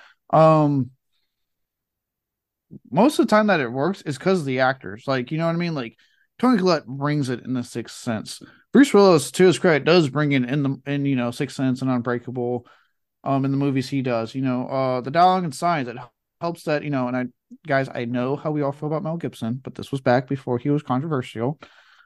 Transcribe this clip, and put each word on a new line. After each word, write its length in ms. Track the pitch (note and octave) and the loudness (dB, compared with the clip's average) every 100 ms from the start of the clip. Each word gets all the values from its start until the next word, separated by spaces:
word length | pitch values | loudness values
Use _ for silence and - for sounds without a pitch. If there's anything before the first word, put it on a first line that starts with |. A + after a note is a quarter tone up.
| - _ _ | -20 _ _
Um, 640 | D#3 D#3+ D#3 D3 C#3+ B2 - _ _ _ _ _ _ _ _ _ _ _ _ _ _ _ _ _ - _ | 4 6 6 4 2 -2 -8 _ _ _ _ _ _ _ _ _ _ _ _ _ _ _ _ _ -20 _
most 280 | D3+ B3 D4+ | 2 4 4
of 80 | C4 | 2
the 40 | |
time 180 | G#3+ G#3+ | 4 4
that 120 | F3 | 2
it 100 | B2 | 0
works 320 | B2+ D3+ G3 | -2 -2 -4
is 140 | - C3 | -8 -4
'cause 240 | F3 F#3+ | 0 0
of 60 | C#3 | 0
the 140 | B2+ | 0
actors. 440 | C3 C3 - G#2 - | 0 0 -8 -10 -4
Like, 240 | C3+ B2 | -4 -2
you 80 | D#3 | -4
know 80 | E3 | -2
what 80 | |
I 40 | E3+ | -2
mean? 160 | F3 | -4
Like, 220 | D#3 A#2 - _ _ _ - | -6 -8 -14 _ _ _ -2
Toni 200 | B3 A#3 | 2 2
Collette 280 | F#3 D#3+ A2 | 2 2 -2
brings 420 | C3+ C#3+ D3 C3 | -4 -2 0 -2
it 160 | B2 | -4
in 100 | - | -4
The 100 | B2+ | -6
Sixth 320 | A#2+ B2 A2+ - | -6 -8 -10 -10
Sense. 440 | - A2 - - - - _ | -6 -6 -8 -16 -20 -20 _
Bruce 200 | G#3+ C#4 | 6 6
Willis, 380 | G3+ G3 E3 C3+ | 8 6 6 2
to 140 | - F#3 | 4 4
his 120 | - | 6
credit, 260 | F#3 D3+ | 4 2
does 240 | - F3+ D3 | 4 4 4
bring 240 | C#3+ D3+ | 0 0
it 120 | C#3 | 0
in 180 | B2 D3 | 0 -2
the, 200 | C#3 C#3 - | -2 -4 -6
in, 200 | C#3+ C#3 | -4 -2
you 100 | C3 | -2
know, 140 | A#2+ | -2
Sixth 260 | A#2+ C#3 - | -4 -6 -4
Sense 240 | C3 B2 | -2 -2
and 80 | C3 | -2
Unbreakable, 760 | B2+ A#2+ A#2+ B2 B2+ A#2+ B2 - _ _ _ _ _ | -2 -2 -4 -6 -6 -4 -6 -8 _ _ _ _ _
um, 200 | - C3+ | -4 -2
in 60 | C#3 | 0
the 60 | C#3 | 0
movies 320 | C#3 C3+ B2 | -2 -2 -2
he 140 | C#3+ | -4
does. 320 | C3 A#2 A2+ | -2 -4 -4
You 80 | C3+ | -4
know, 260 | C3 B2 B2+ | -4 -4 -4
uh, 320 | C3+ C3 B2+ | -4 -2 -2
the 100 | B2 | -2
dialogue 340 | D#3+ F#3 F#3 | 2 4 4
and 100 | F3 | -2
signs, 340 | C3 F3 E3 B2 | -4 -2 -2 -4
it 80 | A#2 C3 _ _ _ | -10 -16 _ _ _
helps 240 | E3+ E3+ | -8 -6
that, 200 | - D3 | -4 -4
you 60 | D3 | -2
know, 180 | C#3 B2 | -4 -2
and 80 | B2+ | -4
I, 100 | B2 - _ B3 - | -6 -10 _ -16 -2
guys, 220 | C3+ C3+ | -2 -2
I 160 | - | -4
know 320 | A#2+ B2 B2 C#3+ | -6 -4 -2 -4
how 140 | E3 | -4
we 100 | D3+ | -4
all 120 | C#3 | -4
feel 160 | C#3 D3+ | -4 -6
about 140 | D#3 | -6
Mel 140 | D#3 E3 | -6 -6
Gibson, 440 | C#3 - A2+ B2+ | -8 -8 -6 -6
but 120 | B2+ | -10
this 160 | - G#2 | -12 -8
was 120 | C#3 | -2
back 260 | C3 B2 C3+ | 2 2 2
before 300 | C#3 - B2 | -6 -4 -4
he 100 | C#3+ | 0
was 140 | D3 | -2
controversial. 760 | - B2+ E3 D3 B2 A2 A#2+ D3+ - _ _ _ | -2 -4 -2 -4 -6 -6 -6 -6 -12 _ _ _